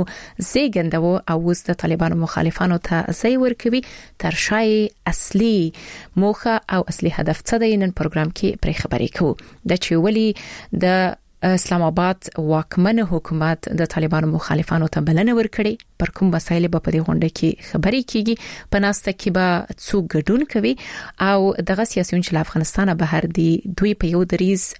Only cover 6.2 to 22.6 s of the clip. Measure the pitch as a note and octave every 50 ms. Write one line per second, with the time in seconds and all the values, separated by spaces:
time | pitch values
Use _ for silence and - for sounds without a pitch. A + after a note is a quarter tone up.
6.2 | F#3+ G#3 G#3+ - - A#3+ A3+ A3 - - F#3+ F#3 F3 - E3 - - E3+ - -
7.2 | D#3+ D#3 D#3 - - - - A#3 A#3 A3+ A3 G#3 G3 F#3 F#3 - E3 E3 - D#3+
8.2 | D#3 D#3+ F3 - - G3 G3+ - - E3 D#3 - - - - B2 - A#2+ - -
9.2 | F3+ D3 A#2 - - - - - - - E3+ F3+ - - E3+ E3 D#3+ G#3 A3 A3
10.2 | A3 A3 G#3 - - - - - - - - - F3+ F3+ F#3 F#3 F#3 F3+ - -
11.2 | _ _ _ - - F#3 F#3 F3+ - - F3+ F3 E3+ D#3+ D#3+ F3 F3 F#3 F#3+ F#3
12.2 | - - - - D#3+ D3+ D#3 D#3 D#3 - - - F3 G3 A3+ A3+ A3 F3 F3 D#3+
13.2 | - - E3 D#3+ D#3 D#3+ E3 - - - - D#3+ E3 D#3+ - E3+ D#3+ D#3 E3 D#3
14.2 | D#3+ D#3 D#3 D#3+ - - - D#3+ E3 - E3+ D#3+ E3 D#3 - - - E3 D#3+ D#3+
15.2 | G3+ A#3 A#3+ A#3 A3+ G#3+ - - G#3+ G#3 A3 A3+ - _ _ - F3 - - -
16.2 | F#3+ F#3+ E3+ E3 - - E3+ E3+ F3 F3 E3+ E3 - - D#3 D#3 D#3+ E3 D#3+ D#3+
17.2 | E3 D#3+ - - - D#3+ - - - - - G3 D3+ F#3 A3+ C4+ B3 - - A3+
18.2 | G#3 A3+ A#3 - - - - - - - - G3+ G3 G3+ G3+ - - - F#3+ -
19.2 | - G#3 F3 F#3+ F#3 F#3 F3 F3 - - - - - - - G3+ E3+ D#3 - D#3
20.2 | D3+ - G3+ B3 D4+ C#4+ - A3+ G3+ A3+ C4 - - - - - - - - -
21.2 | F#3+ F#3+ G3+ G3 F#3+ G3 - - F3 - F#3+ F#3 A3+ - - - F3+ - - F3
22.2 | F3 - E3+ D#3 D#3 - - D#3+